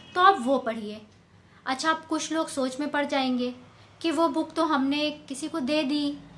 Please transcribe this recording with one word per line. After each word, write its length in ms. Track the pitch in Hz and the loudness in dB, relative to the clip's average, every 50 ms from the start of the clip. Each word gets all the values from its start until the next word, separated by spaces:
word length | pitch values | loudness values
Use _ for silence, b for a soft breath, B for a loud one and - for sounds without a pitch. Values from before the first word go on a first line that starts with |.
| - - - | -20 -8 0
तो 60 | 359 | 6
आप 160 | 359 392 392 277 | 6 6 6 6
वो 180 | 233 254 277 254 | 2 2 0 2
पढ़िए। 440 | 254 226 226 233 208 208 208 214 - - - - - _ _ b b b b b b | 0 -2 -4 -4 -8 -10 -12 -12 -16 -20 -20 -20 -20 _ _ b b b b b b
अच्छा, 240 | - 262 262 311 320 | -6 -6 -2 2 0
आप 160 | 320 320 - | 0 0 0
कुछ 260 | - 320 - - - 311 | -4 -4 -4 -2 -2 -2
लोग 160 | 320 311 302 | -2 -2 -2
सोच 320 | - 285 254 262 262 - | -2 -2 -2 -2 -2 -4
में 100 | 294 285 | -6 -2
पड़ 160 | 294 285 277 | 0 -2 0
जाएंगे 480 | 269 294 277 262 254 254 247 247 247 247 - B B B B B B B B | 0 0 0 0 0 0 0 -2 -4 -6 -8 B B B B B B B B
कि 100 | - 330 | -2 0
वो 180 | 294 311 330 320 | 2 4 2 2
book 240 | 269 320 311 - - | 2 0 -4 -2 0
तो 120 | 339 320 | 0 0
हमने 460 | 311 311 262 262 277 285 294 302 302 | 2 2 2 2 2 0 0 0 -2
किसी 380 | 294 - - - 269 - 311 302 | -4 -6 -10 -12 -10 -8 -8 -6
को 120 | - 330 | -4 -4
दे 220 | 254 240 302 311 311 | -2 0 2 2 2
दी 340 | 262 294 294 294 285 285 285 - - - | 2 0 0 0 -2 -4 -6 -12 -18 -20